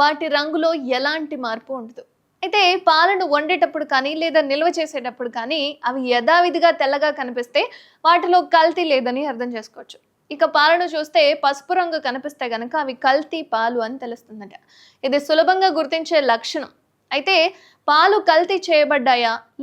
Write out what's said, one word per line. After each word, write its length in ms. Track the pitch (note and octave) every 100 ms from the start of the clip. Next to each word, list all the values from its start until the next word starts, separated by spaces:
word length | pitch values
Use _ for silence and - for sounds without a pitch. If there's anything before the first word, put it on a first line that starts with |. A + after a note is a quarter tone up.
వాటి 280 | D4 D4+ D#4+ C#4+
రంగులో 360 | D4+ D#4 E4 E4 B3+ B3+
ఎలాంటి 360 | C#4 D#4 D4+ C#4+ A#3+
మార్పు 280 | A3+ - C4
ఉండదు. 240 | A3+ B3 - _ _ -
అయితే 180 | F#4 G#4 F4+ F#4 F#4
పాలను 360 | D#4 F4 G4 F4 C#4+
వండేటప్పుడు 520 | D#4 D#4+ D4+ D4+ D4
కానీ 200 | C4+ C#4 D#4+
లేదా 200 | E4 D#4 C#4+
నిల్వ 200 | C#4 E4 E4+
చేసేటప్పుడు 520 | D#4 C#4+ B3 A#3+ A#3+ A#3+
కానీ 240 | A3+ D#4 C#4+ C#4+ A#3
అవి 160 | C4 B3+
యథావిధిగా 580 | A#3+ A#3+ E4+ F4 D4+ E4+ D#4
తెల్లగా 300 | C#4 C#4+ D4+ D4
కనిపిస్తే 420 | B3 B3 A#3+ D4 A#4+ - - _ D#4+
వాటిలో 340 | F4 F4 F4+ F4 E4
కల్తీ 280 | D#4+ E4+ E4+
లేదని 320 | C4 B3 B3+ D4
అర్థం 180 | A#3 B3 A#3
చేసుకోవచ్చు. 400 | G#3+ - - - _ _ - D4
ఇక 60 | D#4+ D4+
పాలను 320 | D4+ E4+ F4 D#4
చూస్తే 260 | D4+ F4 C#4+ D4 C#4
పసుపు 280 | C#4 - F4+
రంగు 200 | F4 D#4+ C4+
కనిపిస్తే 380 | B3+ D4 D4 B3+ A3+
గనక 180 | A#3+ D#4 C4+
అవి 100 | B3+ C4
కల్తీ 340 | C4+ D4 D#4+ D#4 A3
పాలు 260 | A3+ A#3+ A3
అని 140 | C4+ A#3+
తెలుస్తుందట. 480 | A#3+ _ A3 G3+ - _ _ _ _ C4
ఇది 120 | C#4+ C#4+
సులభంగా 420 | D#4 E4+ F#4+ F#4+ D#4
గుర్తించే 400 | C#4 E4 D#4+ E4 C4
లక్షణం. 400 | A#3 - D#4 B3+ _ _ _ - C#4
అయితే 200 | D4 F#4 E4+ F#4+ _ _ -
పాలు 260 | D4+ F4+ G#4 G4
కల్తీ 260 | D#4+ F4 F#4+ F4+
చేయబడ్డాయా 600 | D#4 C#4+ C#4+ B3+ B3 A#3 A#3 - -